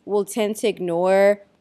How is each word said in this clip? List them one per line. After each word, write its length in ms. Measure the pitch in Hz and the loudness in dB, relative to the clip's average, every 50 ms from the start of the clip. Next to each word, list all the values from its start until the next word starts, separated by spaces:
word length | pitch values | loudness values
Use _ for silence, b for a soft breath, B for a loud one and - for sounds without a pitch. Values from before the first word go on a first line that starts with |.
| _ | _
will 180 | - 196 208 202 | -4 -2 -2 -2
tend 320 | - - 240 214 208 214 | -2 -4 -4 -4 -4 -4
to 120 | - - 214 | -2 -4 -4
ignore 760 | 185 - 180 175 165 170 180 185 190 196 196 202 208 202 - _ _ _ | -4 -4 -4 -4 -2 0 0 2 4 4 4 4 2 0 -4 _ _ _